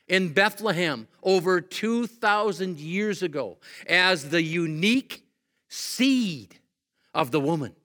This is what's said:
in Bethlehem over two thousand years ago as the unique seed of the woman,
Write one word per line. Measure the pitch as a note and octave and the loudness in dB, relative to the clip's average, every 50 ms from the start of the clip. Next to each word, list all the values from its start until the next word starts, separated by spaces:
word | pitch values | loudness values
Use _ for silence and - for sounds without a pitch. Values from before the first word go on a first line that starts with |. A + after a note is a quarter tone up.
| _ | _
in | - F3+ F#3+ F#3+ E3+ | -2 0 0 0 2
Bethlehem | C#3 F#3+ G3 G#3+ G3+ - G#3+ G#3+ F#3 E3+ F3+ D#3+ C#3 A2+ A2 - _ _ - | 2 2 2 2 0 -2 -2 -2 0 0 0 -2 -2 -4 -8 -14 _ _ 0
over | F#3+ F#3+ F#3 E3 F#3 F#3 F3 | 2 2 4 4 2 0 0
two | F3 - - - G#3+ A3 A#3 A#3 A#3+ | 0 -4 -6 -4 -2 0 0 0 -2
thousand | - - _ - G#3 G#3 G#3 G#3+ G#3+ F#3 D#3+ F#3+ F#3 F3 C#3+ | -4 -6 _ 0 2 2 2 2 0 -2 -4 -6 -6 -6 -8
years | D3 D#3+ F3 G3 G#3+ G#3+ G3 - | -8 -6 -4 -2 -2 -2 -2 -4
ago | F#3 E3+ C#3+ D3 B2 G2 - - - - - - - | -4 -4 -4 -6 -8 -8 -12 -16 -20 -20 -20 -16 -2
as | - E3 F3+ F#3 F#3 F#3 D#3 C3+ C#3+ | 2 4 4 6 4 2 2 0 0
the | D#3+ E3+ | 0 0
unique | E3 D#3 D#3+ F3 E3+ D#3+ D#3 D#3 F3 G#3+ A#3+ C4+ - - - - _ _ _ _ _ _ _ _ _ | 0 0 -2 -2 -2 -2 -2 0 2 2 2 2 0 -4 -12 -18 _ _ _ _ _ _ _ _ _
seed | _ - - - - - - B3 C#4 C4+ B3+ A#3 F#3+ D#3+ B2+ G2 - - - _ _ _ _ _ _ _ _ _ _ - | _ -14 -12 -10 -8 -2 0 2 4 4 2 0 -2 -4 -8 -10 -16 -20 -20 _ _ _ _ _ _ _ _ _ _ -2
of | - D#3 B2 | -2 -2 0
the | C#3+ D3+ | 0 0
woman, | C#3 D3 E3+ D#3 C3+ - - _ | 0 0 0 -2 -4 -6 -10 _